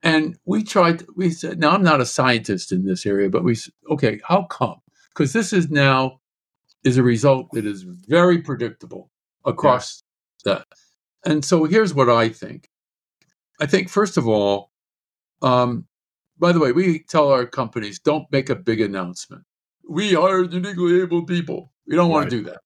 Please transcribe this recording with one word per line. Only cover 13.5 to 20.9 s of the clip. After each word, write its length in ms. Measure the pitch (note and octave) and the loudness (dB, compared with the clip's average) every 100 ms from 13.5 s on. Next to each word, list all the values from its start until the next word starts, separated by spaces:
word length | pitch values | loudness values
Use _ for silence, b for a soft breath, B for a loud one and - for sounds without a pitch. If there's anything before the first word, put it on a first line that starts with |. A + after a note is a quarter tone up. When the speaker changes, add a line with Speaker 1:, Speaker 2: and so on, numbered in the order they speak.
| _ | _
Speaker 1:
I 60 | D3+ | 0
think, 220 | F#3+ F3+ | 0 0
first 260 | - G3+ - | -2 0 0
of 100 | A#2 | 0
all, 420 | G#2+ G2+ G2+ G2+ _ _ _ _ _ _ _ | 0 2 0 -4 _ _ _ _ _ _ _
um, 440 | C3 B2 B2 A#2+ - _ _ _ _ _ | 0 2 0 -4 -10 _ _ _ _ _
by 140 | E3+ | 0
the 80 | F3 | 2
way, 120 | C#3+ | 2
we 280 | B2+ F#3 D#3+ | 2 0 -2
tell 240 | _ E3 C#3+ | _ 0 4
our 140 | C3+ A#2+ | 2 0
companies, 520 | - A#2 - G#2 F#2+ | -6 -6 -6 -10 -4
"Don't 300 | - D3+ - | -2 -2 -2
make 180 | C#3 C3+ | -4 -2
a 60 | B2 | -4
big 240 | - A2 | -2 0
announcement. 600 | G#2 G2 F2+ F2+ - - _ _ _ _ - | -2 -4 -8 -12 -18 -20 _ _ _ _ -10
We 260 | D#3+ G#3 | -6 0
hired 380 | E3+ F3+ F#3+ F#3 | 2 2 2 0
uniquely 460 | F3 F#3 F#3 F3 | -2 -6 -2 2